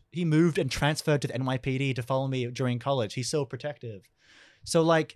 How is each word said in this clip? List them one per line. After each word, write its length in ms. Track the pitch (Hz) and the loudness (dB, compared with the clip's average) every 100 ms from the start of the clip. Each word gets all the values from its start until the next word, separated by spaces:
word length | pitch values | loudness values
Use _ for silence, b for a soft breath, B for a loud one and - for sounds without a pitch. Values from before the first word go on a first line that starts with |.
| _ | _
he 140 | 165 170 | -4 2
moved 320 | 156 170 175 | 4 4 4
and 120 | 131 | -2
transferred 520 | - 147 156 - 147 | 0 0 0 0 0
to 60 | 139 | 0
the 60 | 123 | -4
N 100 | 131 | -2
Y 120 | 131 | -2
P 200 | 135 131 | -2 -2
D 160 | 139 | -2
to 100 | 127 | -2
follow 240 | 120 135 135 | -2 -2 0
me 200 | 131 120 | -2 -4
during 320 | 127 127 120 | -2 -2 0
college. 340 | 139 135 104 | 0 0 0
He's 160 | - 120 | -4 -4
so 160 | 156 135 | -2 -4
protective." 640 | 127 151 143 120 101 _ _ b b b b - | -6 -10 -10 -12 -14 _ _ b b b b -2
So, 160 | 170 | 2
like, 340 | 165 160 160 | 4 4 2